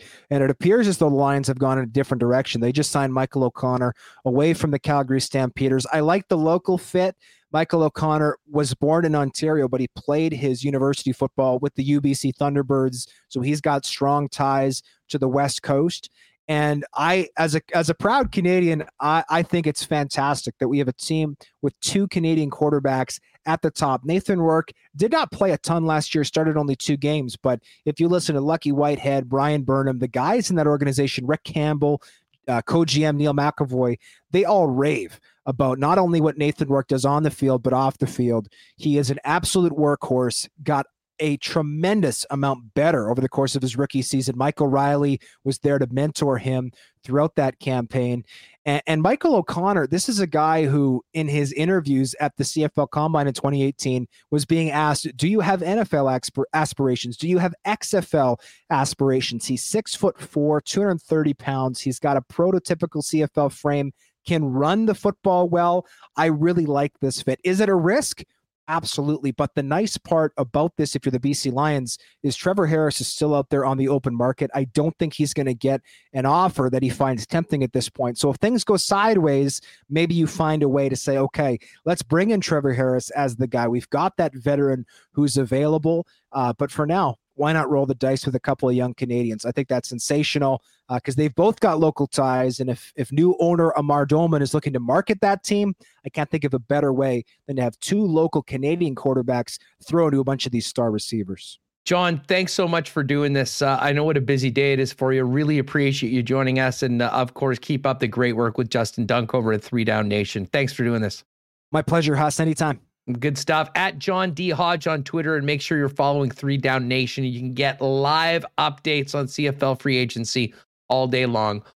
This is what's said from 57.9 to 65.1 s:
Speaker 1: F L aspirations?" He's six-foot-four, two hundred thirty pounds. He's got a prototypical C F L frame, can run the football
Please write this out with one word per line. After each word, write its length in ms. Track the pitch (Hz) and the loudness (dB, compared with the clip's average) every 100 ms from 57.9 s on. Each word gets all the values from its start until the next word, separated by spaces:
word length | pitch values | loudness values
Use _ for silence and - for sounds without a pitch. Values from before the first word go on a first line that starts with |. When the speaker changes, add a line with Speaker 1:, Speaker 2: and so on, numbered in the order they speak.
Speaker 1:
F 200 | 196 175 | -2 0
L 240 | 156 131 120 - - _ | 2 2 0 -6 -20 _
aspirations?" 760 | 147 139 - 135 131 - 117 - | 0 0 0 0 2 -2 -6 -6
He's 180 | 127 | -6
six-foot-four, 960 | - 214 - - 190 - - 151 147 151 | -4 -4 -4 -2 -2 -2 -6 -2 2 0
two 220 | - 190 | 0 0
hundred 200 | 202 170 | 0 -2
thirty 320 | - 160 151 | 0 0 2
pounds. 460 | 139 - 135 131 123 | -2 -4 -2 -2 -2
He's 180 | 135 123 | -6 -2
got 180 | 147 135 | 0 0
a 40 | |
prototypical 840 | - - 180 185 - 170 170 151 | -2 0 2 0 -2 -4 -4 -4
C 220 | - 156 | -2 0
F 120 | 147 - | 0 0
L 120 | 143 | 0
frame, 440 | - 147 143 139 - _ _ | 0 -2 0 -2 -8 _ _
can 200 | - 165 | -2 0
run 420 | 143 127 147 208 220 | 0 0 2 2 0
the 80 | |
football 540 | 196 208 | 0 -2